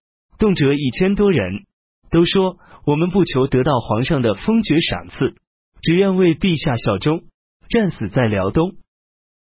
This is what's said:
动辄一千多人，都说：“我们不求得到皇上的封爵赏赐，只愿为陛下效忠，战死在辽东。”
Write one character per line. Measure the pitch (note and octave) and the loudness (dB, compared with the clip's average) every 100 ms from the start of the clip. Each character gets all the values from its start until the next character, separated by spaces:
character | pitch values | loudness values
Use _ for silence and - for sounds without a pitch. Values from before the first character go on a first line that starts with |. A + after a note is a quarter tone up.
| _ _ _ - | _ _ _ -2
动 | G#3+ | 0
辄 | F3+ C#3 | 2 2
一 | C#3+ C#3 | 0 -2
千 | - F#3 | -2 0
多 | G3+ G3+ | 2 2
人， | D#3+ F#2 G2 - _ _ _ _ | 2 -2 -6 -12 _ _ _ _
都 | E3 | 2
说 | E3+ G3 F#3+ F3 - - - | 2 2 -2 -4 -18 -10 -2
：“我 | D3 | 0
们 | F3 | 0
不 | F#3+ | 0
求 | D#3+ B2+ C3+ | 0 2 0
得 | B2+ | 0
到 | C3 C3 | 0 0
皇 | - A2 | 0 -2
上 | C3 D3+ | 0 0
的 | A#2 | 0
封 | G2 - A3+ | -2 0 0
爵 | - D3 | 2 0
赏 | - F2 F2 | 0 -4 -8
赐， | - C3+ - _ _ _ _ | -6 -6 -6 _ _ _ _
只 | - | -2
愿 | F3 G3 F#3 | 2 2 2
为 | F3+ | 2
陛 | D#3+ G3 D#3+ | 2 0 0
下 | - A#2 | -2 -2
效 | - G2 | -2 -2
忠， | D3 D#3+ - _ _ _ - | -2 -4 -6 _ _ _ -4
战 | A#3 G3+ | 0 0
死 | - G#2 | -2 -4
在 | C3+ A#2 | 0 0
辽 | G#2 F#2+ | 0 -2
东。” | D#3 F3 - - _ _ _ _ _ | 0 -2 -4 -20 _ _ _ _ _